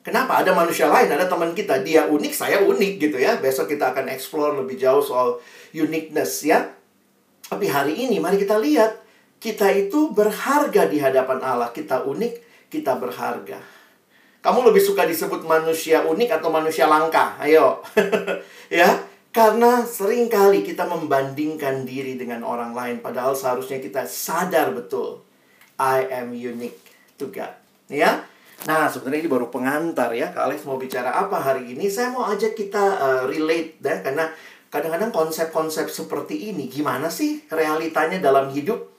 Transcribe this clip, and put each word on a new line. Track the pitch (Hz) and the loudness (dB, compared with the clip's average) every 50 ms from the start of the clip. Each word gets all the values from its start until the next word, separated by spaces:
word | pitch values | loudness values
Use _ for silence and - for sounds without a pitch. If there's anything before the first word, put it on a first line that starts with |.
Kenapa? | _ - 175 233 247 - - - | _ -2 -2 -2 0 2 2 2
Ada | - 180 185 | 4 4 4
manusia | 175 170 170 170 - 165 151 | 4 2 2 2 2 2 4
lain, | - - - - - | 6 6 4 4 4
ada | 147 180 180 | 0 0 0
teman | 180 170 165 165 165 | 0 0 -2 -2 -2
kita, | - 202 - 143 131 - | -4 -2 -2 -2 -2 0
dia | 160 160 156 147 - | 4 4 4 4 4
unik, | 147 143 - - - | 2 0 0 -2 -4
saya | - 131 117 160 202 196 | -4 -2 0 2 4 4
unik | 170 - - 208 180 - | 4 4 4 2 0 0
gitu | - 151 151 151 123 | 0 -2 -2 0 2
ya. | 131 185 233 | 2 2 2
Besok | - - 196 - - - - 151 | 2 0 0 0 0 -2 -4 -2
kita | - - 131 127 | -2 -2 -2 -2
akan | 135 127 123 | -2 -4 -4
explore | 117 135 - - - 156 147 147 143 139 131 | -6 -8 -10 -8 -4 -2 -2 0 0 -2 -4
lebih | - 127 - | -6 -6 0
jauh | 131 131 135 143 - | 2 4 4 4 4
soal | - 123 123 127 120 120 - - - - - - - - | 2 0 0 2 0 0 -4 -8 -18 -20 -20 -20 -16 -6
uniqueness | 156 156 151 160 160 151 - 151 151 135 - - - - 147 | -4 -4 -2 -2 -4 -6 -4 -4 -4 -2 -2 -4 -4 0 2
ya. | 160 240 254 - - - _ _ _ _ _ _ _ _ _ _ _ _ _ | 2 2 2 -2 -10 -18 _ _ _ _ _ _ _ _ _ _ _ _ _
Tapi | - 196 190 202 185 | -10 -6 -4 -2 0
hari | 139 143 139 143 160 - 254 262 | 0 0 0 0 -2 -2 -2 -2
ini | 214 165 151 | -2 -2 0
mari | 170 196 196 | 0 0 0
kita | 202 196 214 | 2 2 2
lihat, | 214 226 294 302 247 220 220 220 - - _ _ _ _ _ _ | 2 2 2 4 4 4 2 2 -6 -18 _ _ _ _ _ _
kita | _ - 226 214 - 208 196 196 | _ -8 -8 -2 2 2 4 4
itu | 202 196 - - 302 302 320 208 | 2 0 0 2 2 0 2 2
berharga | 196 208 214 196 - - 226 277 294 285 - 190 202 - - | 2 2 2 2 -2 -2 0 2 2 2 4 4 2 2 4
di | - - | 2 2
hadapan | - 220 196 196 - - - 120 - | 0 2 2 2 2 2 -2 -4 -2
Allah. | 131 - 120 120 117 - | -2 -2 -2 -2 -4 -6
Kita | 156 - - - - - | -10 -6 -4 -2 -2 -2
unik, | 135 135 - 214 240 233 - - _ _ - _ _ - | -2 -4 -2 -4 -4 -4 -8 -16 _ _ -20 _ _ -10
kita | 156 - 135 127 117 | -6 -2 -2 -2 -2
berharga. | - 120 - 120 120 113 110 - 98 98 98 98 - - - - - _ _ _ _ _ _ _ _ _ _ _ - | -2 -8 -8 -6 -6 -6 -6 -8 -10 -12 -16 -16 -16 -20 -20 -20 -20 _ _ _ _ _ _ _ _ _ _ _ 0
Kamu | 170 196 233 254 | 2 2 6 6
lebih | 233 196 196 - | 8 8 8 6
suka | 196 196 190 175 | 4 4 2 2
disebut | 160 165 - 196 185 175 - 156 | 2 0 -2 -4 -4 -4 -6 0
manusia | 160 160 160 160 165 160 - - 156 160 151 151 | 2 2 2 4 2 -2 -2 2 2 4 4 4
unik | 160 165 185 233 240 220 - - | 2 2 2 2 0 0 0 0
atau | - | 0
manusia | 156 160 156 160 - - 185 156 | 0 0 0 0 0 2 4 4
langka? | 156 156 160 160 156 151 131 - - - | 4 4 2 2 2 2 0 0 -2 -4
Ayo. | - 147 156 160 160 - - - - - - | 2 6 6 8 6 6 2 0 -10 -2 0
<laughs> | 214 190 190 - - - - 185 - - - - - - - 160 | 0 2 2 0 -2 -2 -2 -6 -6 -8 -14 -20 -20 -12 -4 2
Ya, | 170 175 - - - - - - _ _ _ | 6 6 6 6 2 -2 -10 -18 _ _ _
karena | _ 233 226 220 208 233 233 240 247 247 233 | _ 6 6 6 6 6 6 6 6 4 0
seringkali | - - - 196 196 233 240 240 220 - 202 196 196 196 - - | -2 -4 -4 -2 -2 0 0 0 2 4 6 6 6 6 4 2
kita | 175 165 175 180 175 | -2 -4 -4 -4 -4
membandingkan | - 170 156 143 143 135 135 139 135 139 151 156 156 143 143 139 135 135 131 | -4 -6 -2 0 0 0 0 -2 -4 -4 -4 -4 -4 -4 -4 -4 -4 -4 -6
diri | 120 123 135 135 131 131 | -8 -8 -8 -8 -8 -8
dengan | 120 120 117 120 117 117 | -8 -8 -8 -8 -8 -6
orang | 113 120 120 117 117 117 | -6 -6 -6 -6 -8 -8
lain, | 120 123 120 120 117 - | -8 -8 -8 -8 -8 -8
padahal | 123 120 - - 135 139 | -8 -8 -4 -2 -2 -2
seharusnya | - - - 127 127 131 - 139 131 | -2 -2 -2 -2 -2 -4 -6 -8 -8
kita | - 147 - 139 127 123 | -8 -6 -6 -6 -6 -6
sadar | - - - - 170 165 185 180 - - - - 117 | -8 -10 -8 -4 -2 -2 -2 0 2 2 2 2 -2
betul, | 117 - - 139 123 110 - - - - _ _ _ _ _ _ _ - _ _ | -6 -6 -6 -6 -4 -4 -6 -8 -12 -18 _ _ _ _ _ _ _ -20 _ _
"I | _ 135 127 113 131 - - | _ -2 0 2 0 0 -2
am | 131 127 123 120 120 | -6 -8 -8 -8 -10
unique | 120 120 123 117 117 120 120 - - _ - _ _ _ _ _ _ | -8 -8 -8 -8 -8 -10 -12 -12 -16 _ -20 _ _ _ _ _ _
to | 143 - | -12 -10
God." | - - - - - - _ _ _ _ _ _ 135 | -10 -12 -12 -12 -14 -18 _ _ _ _ _ _ -2
Ya. | 143 165 185 - - - - - _ _ - - - - | 2 2 2 2 0 -6 -14 -20 _ _ -20 -20 -14 -4
Nah, | - 156 160 156 135 | -2 0 2 2 0
sebenarnya | 127 135 120 127 139 151 160 160 | -2 -4 -6 -4 -4 -2 0 0
ini | |
baru | 135 127 120 - - | 0 0 0 -2 -6
pengantar | 131 127 131 139 151 165 170 160 147 123 - 113 | -4 -2 -2 -2 -2 -2 -2 -2 -2 -2 -2 -2
ya. | 120 123 - - | -4 -4 -4 -4
Kak | 120 123 127 | -4 -2 -2
Alex | 147 151 151 | -4 -6 -6
mau | 143 135 131 | -8 -8 -6
bicara | 131 127 - 131 123 127 123 | -6 -6 -6 -6 -4 -2 -2
apa | - 196 190 - 170 | -2 -2 -2 -2 -2
hari | 151 139 135 127 123 120 127 | 0 0 -2 -2 -4 -8 -10
ini? | 139 190 202 196 | -4 -4 -4 -2
Saya | 240 247 247 | -2 -4 -4
mau | 254 254 226 | -2 -4 -2
ajak | 202 208 196 214 220 214 | -2 -2 0 -2 -2 -2
kita, | - 202 190 - 208 202 196 190 | -4 -8 -4 0 2 2 2 2
eh, | - 139 135 135 135 131 135 | 2 0 0 2 2 0 -2
relate | 147 156 156 156 165 170 160 - - _ - | -2 -2 0 0 0 0 -2 -6 -10 _ -4
ya, | 139 151 - | -4 -4 -2
karena | - 143 135 151 165 160 - - - - - - _ _ - | -4 -4 -2 -2 -4 -4 -6 -12 -20 -20 -20 -20 _ _ -6
kadang-kadang | 147 147 160 160 170 208 226 - | -6 -4 -2 -2 -2 -2 -2 0
konsep-konsep | 160 160 160 160 - 165 160 - 156 160 160 156 156 151 - - | 0 0 0 0 -4 -4 -2 -2 -2 -2 -2 -2 -4 -4 -4 -6
seperti | - 160 - 151 139 - - 196 - 202 214 | -10 -8 -6 -6 -8 -6 -6 -8 -8 -8 -8
ini, | 202 151 131 | -8 -6 -8
gimana | 117 117 135 151 139 123 127 143 165 180 | -8 -6 -4 -4 -2 -2 -2 -4 -4 -4
sih | - 302 302 - - - _ 156 | -2 -2 -2 -4 -6 -8 _ -2
realitanya | 160 160 156 160 160 165 160 156 156 185 - 185 185 | 0 0 0 0 -2 -2 -2 -2 0 0 0 -2 0
dalam | - 139 135 139 135 139 | 2 4 4 4 2 2
hidup? | 135 143 143 160 233 240 - - _ | -4 -6 -4 -4 -4 -6 -6 -14 _